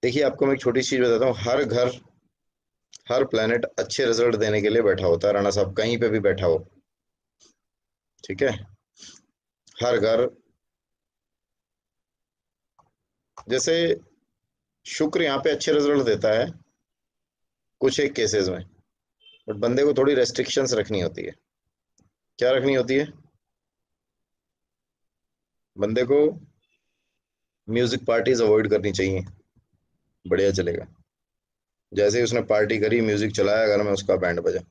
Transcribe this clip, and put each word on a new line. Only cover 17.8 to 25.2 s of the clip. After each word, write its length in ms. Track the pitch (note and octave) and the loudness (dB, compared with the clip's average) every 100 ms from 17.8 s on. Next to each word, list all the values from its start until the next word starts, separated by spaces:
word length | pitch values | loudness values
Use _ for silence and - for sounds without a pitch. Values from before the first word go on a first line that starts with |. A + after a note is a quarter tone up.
कुछ 200 | C3 C3+ | -2 0
एक 120 | C#3+ | -4
cases 360 | C#3 A2 G#2+ F#2 | -2 -2 0 -2
में, 220 | F2+ F#2 _ _ _ _ _ _ _ - | -4 -12 _ _ _ _ _ _ _ -12
but 80 | G#2+ | -4
बंदे 280 | A#2 B2+ | -2 0
को 80 | C#3+ | 2
थोड़ी 220 | C3 C3+ | 2 2
restrictions 580 | C#3 A#2+ - B2+ - C3+ | 2 0 -2 -4 -2 -2
रखनी 280 | A#2 G2+ G#2 | -2 -2 -4
होती 220 | E2+ - | -4 -6
है। 100 | F2 - _ _ _ _ _ _ _ _ _ _ | -12 -14 _ _ _ _ _ _ _ _ _ _
क्या 120 | B2 | 0
रखनी 240 | C3+ C3+ | 2 2
होती 200 | C3+ A#2+ | 0 2
है? 180 | C3+ D3+ - _ _ _ _ _ _ _ _ _ _ _ _ _ _ _ _ _ _ _ _ | 0 -2 -8 _ _ _ _ _ _ _ _ _ _ _ _ _ _ _ _ _ _ _ _